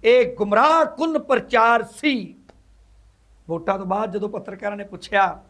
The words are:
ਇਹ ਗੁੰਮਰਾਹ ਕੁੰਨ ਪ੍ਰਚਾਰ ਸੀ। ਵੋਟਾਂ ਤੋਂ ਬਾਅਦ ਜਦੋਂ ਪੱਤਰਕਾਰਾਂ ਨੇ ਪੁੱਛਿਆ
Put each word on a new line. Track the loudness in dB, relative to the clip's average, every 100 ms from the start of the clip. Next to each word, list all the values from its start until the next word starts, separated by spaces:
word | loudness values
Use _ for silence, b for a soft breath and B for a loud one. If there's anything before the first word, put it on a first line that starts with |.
ਇਹ | 4 4 4 -2
ਗੁੰਮਰਾਹ | 0 2 4 4 2
ਕੁੰਨ | -2 -2 -2
ਪ੍ਰਚਾਰ | 0 -2 2 2 4 2
ਸੀ। | -2 -4 -2 -2 -8 -18 -20 _ _ _ _ _ _ _ _ _ -10
ਵੋਟਾਂ | -6 -4 -4
ਤੋਂ | -2
ਬਾਅਦ | -4 -4
ਜਦੋਂ | -6 -6
ਪੱਤਰਕਾਰਾਂ | -8 -12 -10 -8 -8
ਨੇ |
ਪੁੱਛਿਆ | -12 -16 -2 0 0 -2 -16